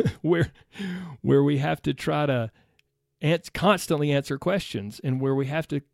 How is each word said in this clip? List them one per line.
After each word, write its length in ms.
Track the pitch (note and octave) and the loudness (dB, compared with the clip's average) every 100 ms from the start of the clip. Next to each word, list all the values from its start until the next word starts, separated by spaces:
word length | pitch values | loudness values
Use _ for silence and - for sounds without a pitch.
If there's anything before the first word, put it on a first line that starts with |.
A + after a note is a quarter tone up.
<laughs> 200 | - - | 4 2
where, 300 | D#3 E3+ D3+ - _ - G3 F3+ F3 C3 | 2 2 2 -4 _ -10 -8 -8 -10 -6
where 200 | B2+ C#3 | 2 4
we 160 | C#3+ C#3+ | 4 2
have 220 | D3+ D#3 | 0 -2
to 120 | D3 | -2
try 320 | C3+ - D3+ C#3+ | -2 -2 0 0
to 240 | B2+ A2+ - _ _ _ _ _ _ | 0 -4 -10 _ _ _ _ _ _
ans-, 280 | D3+ E3 - | 0 0 -2
constantly 600 | - F#3 F#3 - D3+ D3 | 0 2 2 2 0 2
answer 280 | C#3+ - C3+ | 0 0 -4
questions 600 | F3 F#3+ - A2 G#2 - | -2 -2 -2 -8 -8 -6
and 180 | C#3 C3 | -4 0
where 140 | C3+ | 0
we 120 | C3+ C3+ | 0 0
have 220 | D#3 - | -4 -4
to 120 | C#3+ - | -6 -8